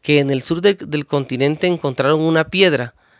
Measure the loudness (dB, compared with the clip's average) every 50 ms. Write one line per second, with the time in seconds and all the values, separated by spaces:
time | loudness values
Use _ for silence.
0 | _ 2 2 2 2 2 -2 -4 -2 -4 -6 0 2 0 0 0 -6 -6 -6 -6
1 | -4 _ -4 -4 -2 -2 -2 0 0 0 0 0 0 -2 -2 0 -2 -6 -2 -2
2 | 0 0 2 2 2 2 2 0 0 -2 0 2 2 2 2 0 -4 -6 _ _
3 | _ _ _ _